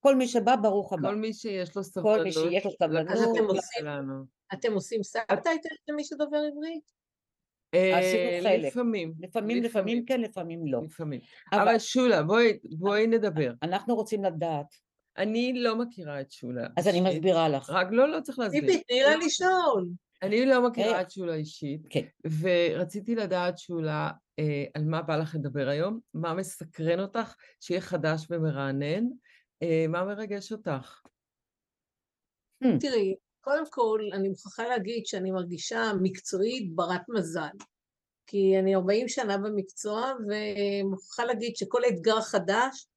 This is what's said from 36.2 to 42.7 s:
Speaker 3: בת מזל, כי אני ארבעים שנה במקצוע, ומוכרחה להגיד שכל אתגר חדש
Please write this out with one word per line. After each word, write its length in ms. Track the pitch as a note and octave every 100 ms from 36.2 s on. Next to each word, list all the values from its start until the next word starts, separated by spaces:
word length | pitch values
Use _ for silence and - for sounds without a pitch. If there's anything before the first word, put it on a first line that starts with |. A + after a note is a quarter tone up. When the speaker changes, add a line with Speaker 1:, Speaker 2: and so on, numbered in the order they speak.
| - F#3+ G#3 B3+ G3 E3
Speaker 3:
בת 260 | F3 F3+ -
מזל, 480 | A3+ E3 E3 D3+ - - _ _ _ _ _ _
כי 320 | G3+ F#3+ F#3+
אני 160 | F#3+
ארבעים 340 | F#3+ F#3 G#3 B3
שנה 300 | C4 A3+ G3
במקצוע, 760 | G#3 G#3+ F#3+ - G#3 G#3+ C4 B3+ G#3
ומוכרחה 960 | G#3 G#3+ G3+ G3+ G3+ G3 F#3+ - -
להגיד 320 | A#3 A#3 A#3 A3+
שכל 260 | F#3+ B3 B3
אתגר 320 | F#3 E3+ A3
חדש 680 | A3 G3+ F3 G#3 B3+